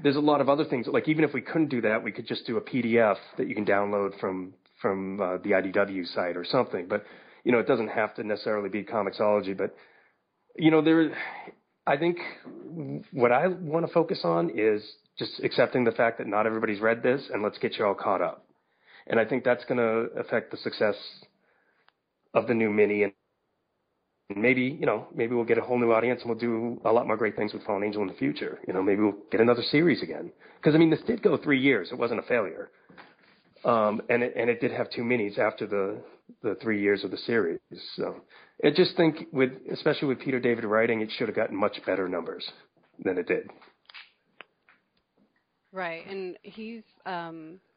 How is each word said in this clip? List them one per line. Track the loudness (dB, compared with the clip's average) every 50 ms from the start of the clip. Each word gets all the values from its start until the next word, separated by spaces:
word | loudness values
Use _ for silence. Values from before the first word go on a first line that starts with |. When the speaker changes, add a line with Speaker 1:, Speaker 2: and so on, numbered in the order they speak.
Speaker 1:
there's | 2 2 2
a | 4
lot | 4 4 4 4
of | 4 4
other | 4 2 2
things. | 0 -2 -4 -2
Like, | 0 0 0 2 2
even | 2 2 2
if | 2
we | 0 -4
couldn't | -6 -2 0 0 0 2
do | 0 0
that, | 2 2 0 0
we | -2 -6
could | -8 -8 -8
just | -6 -8 -8 -6
do | -4 -4 -4
a |
P | -4 -2 -4 -2
D | 0 4 4 6
F | 6 6 4 0 -4 -12 -8 -6
that | -6 -4
you | -4
can | -2 0
download | 2 2 2 2 0 0 -2 -2 -2 -4 -4
from, | -6 -6 -4 -6 -8 -10 -14 _ _ _ _ _
from, | -2 -2 0 0 -4 -6 -4 -4
uh, | -2 -2 -2 -4
the | 0 2 2
I | 2
D | 2 2
W | 0 0 0 0 -2 -6 -6
site | -6 -4 -4 -2 -2 -4
or | -6 -6
something. | 0 0 0 0 0 -4 -8 -6 -4
But, | -6 -6 -6 -8 -20 -20 -20 -20 -20 -4 _
you | 2
know, | 2 2
it | 4
doesn't | 2 0 0 0 -2
have | -2 -2 -2 -2 -4
to | -8 -6
necessarily | -4 -6 -4 -2 -4 -2 -2 -4 -4
be | -4 -6 -6
Comixology. | -4 -4 -2 -2 -2 -2 0 2 2 2 2 0 -2 -4
But, | -4 -4 -6 -6 -12 -20 _ _ _ _ _ _ _ _ _ _ _ _ _ _
you | 2 4 6
know, | 6 6
there, | 6 6 6 6 4 2 0 -6 -10 -10 -12 -14 -16 -18 -20 _ _ _ _ _ _
I | 0 0
think | 2 2 -2 -2 -2 -8 -12 -12 -14 -18 -18 -18 -16 -16 -14 -12 -10 -8 -8 -8 -10 -10 -8
what | 0 2 4 4
I | 6 4 4 2
wanna | -2 -2 -6 -2 -2 -2 -2 2
focus | 2 2 2 2 -2 -2
on | 0 0 2 2 0 0 0
is | 2 2 2 2 2 -2 -10 -20 _ _ _ _ -8
just | -8 -8 -8 -4
accepting | -4 -2 2 2 2 2 4 2 2
the | 2
fact | 2 4 2 2 2 -2
that | -6
not | -2 0 2 2
everybody's | 2 0 0 -2 -2 -2 2
read | 2 2 2 4
this, | 2 2 2 2 -2 -6
and | -4 -2
let's | -2 -2 -2 -2
get | -4 -4 -2
you | 0 0
all | 0 0
caught | 0 0 0 0 2
up. | 0 -2 -4 -8 _ _ _ _ _ _ _ _ _ _ -20 -20 -8 0
And | 2 2
I | 2
think | 2 0 0 2
that's | 0 0 0 0
gonna | -4 0 0 2 2 2 0 -2 -2 -6
affect | -8 -6 -2 -2 -2 -2 -4
the | -12
success | -8 -8 -8 -2 0 0 0 0 -2 -8 -18 -20 -20 -20 _ _ _ _ _ _ _ _ _ _ _ _ _ _ _ _ _ _ _ _ _
of | 0 0 2
the | 2 2
new | 2 2 2
mini, | 4 4 4 4 4 2
and | 0 0 -2 _ _ _ _ _ _ _ _ _ _ _ _ _ _ _ _ _ _ _ _ _ _ _ -4
maybe, | 0 2 2 4 4
you | 2 -2 -2 -2 -2
know, | 0 0 -2 -4 -8 -4
maybe | -4 -2 0 0
we'll | -2 2
get | 2 0 0
a |
whole | 2 0 0 2
new | 4 4
audience, | 4 4 4 2 -2 -2
and | -2 -6
we'll | -4 -2
do | -2 -2 -2 -2 -2 -4 -6 -2 2
a | 4
lot | 4 4 4 2
more | 0
great | 0 0 -2 -2
things | -2 -4 -4
with | -4 -8 -4
Fallen | -4 -2 -2
Angel | -2 -2 -2 -2
in | -4 -4
the | -4
future. | -4 -4 -4 -2 -4 -6 -8 -8 -10 -8 -4
You |
know, | -2 0
maybe | 2 2 2 4
we'll | 2 2 0 -2 -8 -4
get | 2 4
another | 4 4 4 2
series | 0 0 2 4 4 4 2 0
again. | -2 -8 -8 -10 -10 -12 -14 _ -20 -20 -20 _
'Cause, | 2 4 6
I | 6
mean, | 6 6
this | 4 2
did | 0 -4 -4 0
go | 2 2 2
three | 2 2 0 0 4
years. | 4 4 4 2 0 -4
It | -4 -4
wasn't | -2 -2 -2 -4
a |
failure. | -2 0 0 0 0 -2 -6 -10 -14 -16 _ _ _ _ -20 -20 -20 -20 _ _ _ _ _ _ _ _ _ _ 0
Um, | 2 2 4 4 2 0 -2 0 0
and | 2 2
it, | 2 0 0
and | 0 0 0
it | 0 0
did | -2 -2
have | -2 -2 -6 -4
two | -4 -6
minis | -2 0 0 0 0 -2 0 0
after | 0 0 0 -2 -6
the, | -4 -2 -2 -2 -2 -4 -8 -12 -18 -20 _ _ -20 -20 _
the | -6 -6 -6
three | -4 -2 -2 -2 2
years | 2 2 2 2 0
of | -6
the | -8 -6
series. | -4 0 0 0 0 0 -2 -6 -10 _ -18 -16 -16 -14 -8
So | -6 -6 -6 -6 -10 -16 _ -20 -20 -20 _ _ 0 0
I | 2
just | 4 4 4 4 4
think | 4 4 4 2 0 -10 -6
with, | 0 0 0 0 0 -8 -10 -10
especially | -10 -2 0 0 0 0 0 -2
with | -2 -2
Peter | -2 -2 -2 0
David | 2 0 0 0 0
writing, | 2 2 4 4 4 2 0
it | -2 -4
should | -4 -4 -4 -2
have | 0
gotten | -2 -2 -2 0
much | 0 0 -2 -2 -4 -4
better | -2 -2 -2 -2 -2
numbers | -4 -4 -6 -6 -10 -10 -12 -14 -16 -20 -20 _ _ _ _ _ _ -4 -4
than | -2 -2 -2
it | -2 -2
did. | -2 -2 -4 -8 -18 -20 -20 -20 _ _ _ _ -20 -20 -20 _ _ _ _ _ _ _ -20 -20 _ _ _ _ _ _ _ _ _ _ _ _ _ _ _ _ _ _ _ _ _ _ _ _
Speaker 2:
Right. | -8 -6 -6 -6 -6 -8 -10
And | -10 -8 -8 -8 -8 -10 -14
he's, | _ -18 -16 -14 -14 -12 -12 -14 -18 _ _ _ _
um, | -8 -8 -8 -8 -10 -12 -14 -16 -16 -18 -20 _ _ _